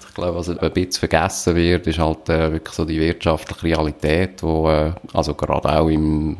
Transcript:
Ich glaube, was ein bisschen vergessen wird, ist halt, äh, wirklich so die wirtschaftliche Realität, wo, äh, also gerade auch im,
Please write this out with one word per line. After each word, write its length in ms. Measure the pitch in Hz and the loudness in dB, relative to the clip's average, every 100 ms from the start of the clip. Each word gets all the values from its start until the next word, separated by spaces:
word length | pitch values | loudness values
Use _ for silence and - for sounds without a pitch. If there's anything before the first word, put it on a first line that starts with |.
| - | -16
Ich 40 | |
glaube, 220 | - 90 85 | -6 -4 -4
was 120 | 87 | -4
ein 100 | 85 82 | -2 -2
bisschen 360 | 92 90 - 101 | 0 -2 -2 0
vergessen 460 | 80 90 - - 85 | 2 2 -2 0 2
wird, 320 | 85 87 - | 4 2 0
ist 100 | 78 | 0
halt, 320 | 80 80 - | 0 0 0
äh, 220 | 80 80 | 0 2
wirklich 240 | 80 - - | -2 -6 -4
so 100 | 80 | -2
die 140 | 80 | 0
wirtschaftliche 640 | 80 82 85 78 - - | 0 0 0 -2 -4 -6
Realität, 800 | 82 80 78 76 76 80 92 - | 0 0 0 -2 0 0 0 -4
wo, 260 | 82 80 80 | -2 0 2
äh, 220 | 78 78 90 - | 2 2 -2 -6
also 220 | 85 78 | -4 -2
gerade 460 | 73 76 69 - 76 | -2 -2 0 2 2
auch 80 | 80 | 4
im, 480 | 78 78 78 78 | 2 2 0 -2